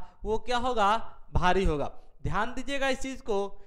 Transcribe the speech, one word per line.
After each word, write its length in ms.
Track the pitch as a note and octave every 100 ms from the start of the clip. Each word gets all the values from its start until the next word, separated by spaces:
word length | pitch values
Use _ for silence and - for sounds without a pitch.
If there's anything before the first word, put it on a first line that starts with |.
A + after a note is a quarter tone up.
| - -
वो 140 | - A3
क्या 180 | - B3
होगा, 360 | B3+ A3+ G3+ A3+ - - -
भारी 320 | D3 F3+ F#3 F3+
होगा। 260 | D3+ A#2+ - - -
ध्यान 300 | D3 F3+ A#3
दीजिएगा 360 | B3+ B3 C#4 C4+
इस 100 | C4
चीज़ 200 | C4+ B3+
को 260 | - G3 G3 -